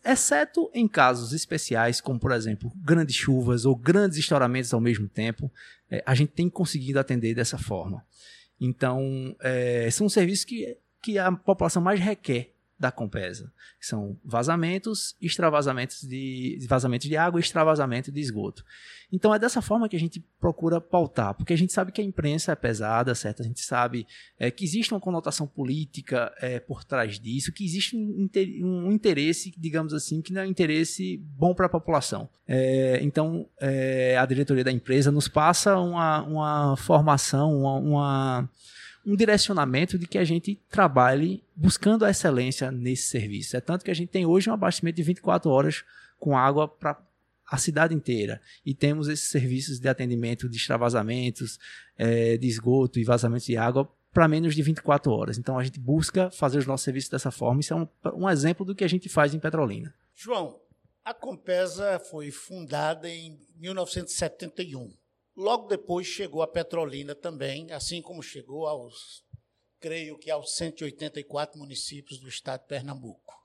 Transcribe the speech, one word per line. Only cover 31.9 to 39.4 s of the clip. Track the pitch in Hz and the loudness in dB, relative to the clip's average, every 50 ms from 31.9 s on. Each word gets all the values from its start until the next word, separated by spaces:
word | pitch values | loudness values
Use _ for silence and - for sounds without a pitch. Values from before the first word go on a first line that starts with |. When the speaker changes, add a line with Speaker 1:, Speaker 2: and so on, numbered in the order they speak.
| 165 143 - - - 101 107 - _ _ _ - | 0 0 0 -2 -6 -6 -8 -10 _ _ _ -2
Speaker 1:
É, | 127 131 131 131 131 135 131 131 127 127 | 0 2 2 4 4 4 4 4 2 2
então, | 139 147 - 160 156 160 165 170 160 - _ _ | 2 0 2 2 0 0 -2 -4 -6 -10 _ _
é, | 139 139 135 135 131 131 131 131 127 127 127 127 | -2 -2 0 0 0 0 0 2 2 4 4 4
a | 131 | 4
diretoria | 127 131 131 143 - 143 127 127 | 4 2 0 2 4 4 4 4
da | 131 | 2
empresa | 127 120 - - 131 143 139 143 | 0 -2 0 2 4 6 6 6
nos | 143 147 139 - | 4 4 0 2
passa | - 151 151 165 175 - - 208 196 185 | 2 4 6 6 4 6 4 4 4 4
uma, | 180 175 175 170 165 160 156 151 | 2 0 0 0 2 2 2 2
uma | - 151 156 156 151 151 151 147 147 139 139 - | 0 -2 -2 0 0 0 2 2 4 2 2 0
formação, | - - 165 151 151 156 143 135 - - - 135 147 156 151 139 | 2 6 6 6 8 6 4 4 2 0 2 2 4 4 4 2
uma, | 135 135 135 | 2 2 0
uma, | 135 135 147 147 143 143 139 135 135 135 131 127 123 131 127 _ _ - - - - - - - _ _ | 0 0 2 2 2 2 2 0 0 0 0 0 -2 -4 -6 _ _ -20 -20 -20 -20 -20 -20 -20 _ _
um | 208 202 | -2 4
direcionamento | 196 226 214 208 202 | 4 6 6 6 4